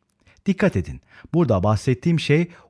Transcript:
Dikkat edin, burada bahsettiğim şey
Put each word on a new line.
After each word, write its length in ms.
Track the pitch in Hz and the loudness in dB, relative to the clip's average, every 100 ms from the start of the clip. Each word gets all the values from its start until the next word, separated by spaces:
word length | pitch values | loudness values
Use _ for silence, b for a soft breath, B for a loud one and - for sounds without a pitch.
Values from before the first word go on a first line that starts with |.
| _ _ b b - | _ _ b b -6
Dikkat 300 | 185 202 - | 0 0 -2
edin, 260 | 87 64 _ B B | -6 -10 _ B B
burada 300 | 165 143 95 | 0 2 2
bahsettiğim 560 | 104 107 - 123 170 165 | 2 0 0 -2 0 0
şey 280 | - 151 170 B | 0 0 -2 B